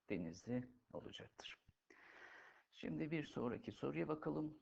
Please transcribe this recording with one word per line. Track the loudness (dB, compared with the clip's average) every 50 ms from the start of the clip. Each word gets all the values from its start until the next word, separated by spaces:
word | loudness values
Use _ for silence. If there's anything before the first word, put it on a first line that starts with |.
| _ 0
Denizli | 2 2 2 0 -2 -4 -2 2 2 2 2 -2 -8 -18 _ -10
olacaktır. | -8 -8 -6 -6 -8 -8 -10 -10 _ -10 -10 -10 -10 -12 _ -20 -20 _ _ -20 -20 -20 -20 -18 -16 -16 -14 -14 -14 -16 -16 -18 -20 -20 -20 _
Şimdi | -10 -4 -2 0 2 2 2 4
bir | 4 2 2
sonraki | 2 0 2 2 4 2 2 0 -4
soruya | -4 0 0 2 4 4 4 4
bakalım. | 2 2 2 2 2 2 2 0 -2 -6